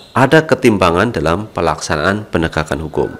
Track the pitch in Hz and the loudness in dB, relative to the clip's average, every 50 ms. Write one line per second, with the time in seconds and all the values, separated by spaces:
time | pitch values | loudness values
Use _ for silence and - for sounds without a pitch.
0 | - - - 117 135 131 160 160 160 - 135 - - 120 107 95 92 87 85 87 | -16 -6 0 0 2 4 4 4 4 2 0 2 4 2 4 4 2 2 2 2
1 | 90 80 - 82 73 80 85 98 107 101 - - 85 80 76 - - - 82 76 | 2 0 0 -2 0 0 0 -2 -4 -6 -6 -4 -2 -2 -2 -2 -4 -4 -2 -2
2 | 78 92 101 107 107 - - 90 80 80 - 78 76 - - 73 78 73 - - | 0 0 -2 -2 -4 -4 -2 -2 -2 -2 -2 -4 -4 -4 -4 -6 -6 -6 -4 -4
3 | 65 - - | -4 -4 -6